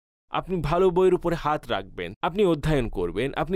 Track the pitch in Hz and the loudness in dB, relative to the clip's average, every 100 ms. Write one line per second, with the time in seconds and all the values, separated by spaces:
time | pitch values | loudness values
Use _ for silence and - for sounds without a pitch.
0 | _ _ _ 156 156 175 143 175 190 175 | _ _ _ -8 -4 -4 0 2 4 4
1 | 185 175 170 165 147 151 - 101 95 - | 4 4 0 -2 -2 -4 -2 -6 -6 -8
2 | 87 104 180 180 190 156 147 147 113 98 | -10 -6 -4 2 2 2 2 2 0 -2
3 | 87 90 135 - 156 | -4 -2 -4 -4 0